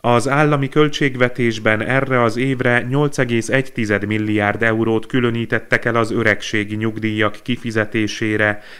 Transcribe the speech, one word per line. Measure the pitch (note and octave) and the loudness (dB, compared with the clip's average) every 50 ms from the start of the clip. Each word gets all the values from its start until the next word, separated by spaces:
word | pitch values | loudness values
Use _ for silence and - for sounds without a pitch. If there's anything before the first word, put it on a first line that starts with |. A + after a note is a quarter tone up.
Az | - A#2+ A#2+ A#2+ B2+ | 2 2 4 4 2
állami | C3+ C3+ D3 D3+ D3 D3+ C#3 C3+ C3 | 2 2 2 2 2 2 0 0 0
költségvetésben | - D3+ D3+ D3 D3 - D3+ C3+ B2 B2 B2 B2 - - B2 A#2 A2 G#2+ G#2+ A2 G#2+ G#2+ | 4 4 4 4 2 0 -2 -2 0 2 0 0 2 0 0 0 0 0 0 0 2 2
erre | A2 - B2+ C3+ C3+ B2+ C3 B2 | 0 0 0 0 0 0 2 2
az | A#2+ A#2 A2 | 2 2 0
évre | A#2+ C3 C3+ C3+ B2 B2 B2 A#2+ A#2+ | 0 -2 -2 0 0 0 2 2 0
nyolc | - B2 C3 C#3+ D3 C#3+ C#3 | 0 0 0 0 0 0 0
egész | - C3 A#2+ A#2 A#2 A2 - | 0 0 0 0 -2 0 0
egy | A#2 C3+ C3 - - | 0 0 0 -2 -4
tized | A#2+ A2+ G#2 G#2 G2 G2+ | -4 0 0 0 0 0
milliárd | G#2 G#2+ G#2+ G#2+ G#2+ G#2 G#2 G#2 G2+ G2+ G#2 A2+ | -2 -2 -2 0 0 0 0 0 0 0 0 0
eurót | A2+ A2 A2 A2+ A2+ A2+ A2 G#2+ | 0 2 2 0 0 0 0 -2
különítettek | - - C3 A#2+ A#2+ A2+ A#2 A#2 G#2+ A#2+ A2 - - B2+ A2+ - | -2 -2 0 0 0 0 -2 -4 -2 -4 -4 -2 0 -2 0 0
el | A#2+ A#2 | 0 0
az | A#2 A2+ G#2+ | 0 0 0
öregségi | A2+ A#2 A2+ A2 G2+ - - - - G#2 G#2 G2+ G#2+ | 0 0 2 2 0 0 -2 -4 -2 -2 -2 -2 -4
nyugdíjak | G#2+ A2 A2+ A2 A2 G#2+ A2 G#2+ G#2+ G#2+ G#2 G#2 - - | -2 -2 -4 -4 -2 -4 -2 0 0 0 -2 -2 -6 -6
kifizetésére, | - A#2+ - - A#2+ G#2+ A2 G#2 G#2 - A2+ G#2+ G#2 - - A2+ A2 G#2+ G#2 G#2+ G#2 G#2 G#2 - - - - | -6 -6 -4 -4 -4 -2 -2 -2 0 0 -2 -2 -2 -2 -4 -2 -2 0 2 0 0 0 -2 -8 -16 -20 -18